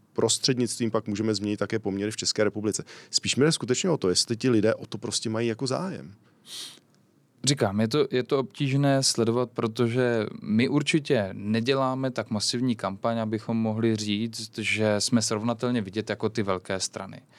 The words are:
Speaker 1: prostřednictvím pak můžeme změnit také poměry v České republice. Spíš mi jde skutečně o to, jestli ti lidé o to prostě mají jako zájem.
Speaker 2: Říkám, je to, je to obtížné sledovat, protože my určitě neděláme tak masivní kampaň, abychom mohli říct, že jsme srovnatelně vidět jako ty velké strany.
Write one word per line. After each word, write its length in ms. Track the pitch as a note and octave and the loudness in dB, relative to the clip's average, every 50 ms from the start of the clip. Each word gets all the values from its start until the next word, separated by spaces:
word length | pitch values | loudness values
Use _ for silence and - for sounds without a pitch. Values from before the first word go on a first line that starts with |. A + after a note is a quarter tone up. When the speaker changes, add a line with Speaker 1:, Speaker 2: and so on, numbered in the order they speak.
| _ _ - | _ _ -2
Speaker 1:
prostřednictvím 800 | - - A2 - - - - C3 A#2+ B2 G#2+ - - A#2+ A2 | 0 2 2 2 2 2 0 2 2 0 -2 -2 -2 -2 0
pak 160 | G#2+ A2+ A2 | 0 -2 -2
můžeme 280 | A2 G2+ G2 A2 A2 G#2+ | -2 -4 -2 0 0 0
změnit 220 | F#2 G#2 G#2 G#2 | -2 -2 -2 -2
také 220 | - G#2 - A2+ G#2+ | -2 -2 -2 -2 -4
poměry 320 | - G2+ F#2+ G2 G2+ G#2+ | -2 -2 -2 -2 -2 -4
v 60 | A2 | -4
České 260 | - - - - - G#2+ | -4 -4 -2 2 2 2
republice. 400 | G#2 - G#2+ G#2 G#2+ F#2 - - - - - - - | 2 2 0 -2 -2 -2 -2 -6 -10 -16 -20 -10 -6
Spíš 260 | - - - G2+ - | -4 -4 -2 0 2
mi 100 | A#2 C#3+ | 4 4
jde 60 | D#3+ | 4
skutečně 380 | D#3+ - - G#2+ B2+ - - F#3 | 4 2 0 0 0 0 2 0
o 80 | D#3+ | 0
to, 120 | - - F#2 | 2 2 2
jestli 280 | F2+ - - - A#2+ | 2 2 0 0 -2
ti 120 | A2 - C3 | 0 2 4
lidé 260 | A#2+ G#2+ G2+ A2+ - | 4 6 4 4 2
o 100 | - - | 0 -4
to 120 | - - | -10 -10
prostě 320 | A2 - G#2 - - - A#2 | -8 -6 -4 -4 -4 -2 -2
mají 180 | A2 A2+ A#2+ | -2 0 0
jako 200 | A#2 A2 - C#3 | -2 -2 -2 -4
zájem. 460 | B2 C3 C3 F3+ F#3+ D3 C2+ C2+ E2+ G#2 - _ _ _ _ _ - - - - - - - _ _ _ _ _ _ _ _ _ _ _ _ - | -4 -2 -2 -4 -4 -8 -10 -12 -16 -18 -20 _ _ _ _ _ -16 -14 -14 -14 -14 -18 -20 _ _ _ _ _ _ _ _ _ _ _ _ -2
Speaker 2:
Říkám, 380 | C3+ C#3+ C#3 A#2+ G2+ G2 G#2+ | 0 0 2 2 2 2 2
je 60 | A2 | 0
to, 200 | A2+ C3 D3+ D3 - | 2 2 2 0 2
je 120 | - B2+ B2 | 0 -2 0
to 160 | - C#3+ C3+ | 2 0 0
obtížné 640 | C3 - - - D3 C3 C3 C#3 C#3+ C#3 C#3 C3+ C3+ | 0 -2 -4 -4 -2 0 2 2 4 4 4 4 2
sledovat, 460 | - - A#2+ A2+ A#2 A2+ B2 B2 A#2 - | 2 2 2 2 2 2 0 0 -2 -2
protože 720 | - A#2+ A2 A2+ B2+ B2 A#2 A#2 B2+ B2+ A#2+ A#2+ A2+ G#2 - - - | -2 -4 -2 0 0 0 2 2 2 2 2 2 0 0 -2 -6 -8
my 280 | - - G#2+ A2+ B2 - | -2 0 2 4 4 4
určitě 600 | C#3+ D3 D3 - - D#3+ C#3+ - C#3+ A2+ G2+ F#2+ G2 | 2 0 0 2 0 0 2 2 2 2 2 0 -4
neděláme 800 | G#2 G2+ G#2 A2 A#2 A2+ C3+ C3+ C3+ C3 C3 C3 C3 C3+ C3 | -6 -2 0 0 0 2 2 2 2 2 0 0 0 -2 -2
tak 180 | A#2+ - G#2+ - | -2 -4 -4 -2
masivní 460 | A2+ G#2 - - - A#2+ B2+ C3 A2+ | -2 -2 -2 -2 -2 0 0 0 0
kampaň, 440 | A2 - F#2+ F#2+ F#2+ - A#2 A#2 A#2 | 0 -2 -4 -2 -2 -2 0 0 0
abychom 380 | A2+ A2 A2+ G#2+ - - A2+ | -2 -2 -2 -4 -2 -2 -2
mohli 380 | A2+ A2+ A2 G#2+ A2+ A2+ A2+ A2 | 0 0 0 0 2 2 2 2
říct, 600 | G#2+ G#2+ G#2+ G#2 G#2 A2+ A2+ A2+ A#2+ A2+ A2 - | 2 0 -2 -2 -2 -2 -4 -6 -8 -12 -10 -8
že 380 | A2+ G#2+ - G2+ G#2+ G#2+ G#2+ G#2 G#2 | -6 -4 -2 0 2 2 2 2 2
jsme 200 | - - B2 A#2 | 2 2 2 2
srovnatelně 600 | G#2+ - A#2 G#2 A2 A#2+ A#2 A2+ B2+ B2 B2 A#2 | 2 2 -2 -2 -2 -2 -2 -2 -2 -2 0 -2
vidět 280 | G2 F#2+ F2+ A2 G#2+ - | -2 -4 -4 -6 -4 -4
jako 200 | G#2 - - G#2 | -4 -2 -2 -2
ty 140 | A2 A#2 G2+ | -2 -2 -2
velké 360 | G2 F#2+ F#2 - - G2 F#2 | 0 -2 -2 -2 -4 -4 -4
strany. 420 | - - - G2 F#2+ G2+ - - - _ _ | -4 -6 -6 -8 -12 -12 -14 -18 -20 _ _